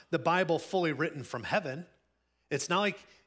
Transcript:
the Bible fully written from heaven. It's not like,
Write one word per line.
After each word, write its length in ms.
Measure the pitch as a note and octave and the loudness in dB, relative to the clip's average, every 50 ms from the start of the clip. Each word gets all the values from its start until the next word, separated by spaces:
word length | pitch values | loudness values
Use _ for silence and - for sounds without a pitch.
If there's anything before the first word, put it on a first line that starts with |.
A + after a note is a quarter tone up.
| - _ | -6 _
the 100 | - D3 | -2 0
Bible 400 | - E3 E3+ F3+ F#3+ D#3+ E3 D3 | 2 2 2 4 4 2 2 0
fully 340 | - - - F#3 E3+ D#3+ C#3+ | 0 -2 0 0 2 2 2
written 300 | B2+ D#3 D#3 - C#3+ B2 | 0 -2 -2 -4 -6 -8
from 200 | - - B2 G#2+ | -6 -6 -6 -2
heaven. 420 | - E3 G#3+ F3 C#3 C3 D#3+ F3+ - _ _ _ _ _ _ _ _ _ _ _ - | 0 0 0 0 -2 -6 -8 -10 -12 _ _ _ _ _ _ _ _ _ _ _ -4
It's 200 | D3+ C#3 - - | -2 -2 0 0
not 100 | F3 F#3+ | 2 2
like, 200 | G#3 G3+ - - - - - - _ | 2 2 0 -4 -10 -20 -20 -20 _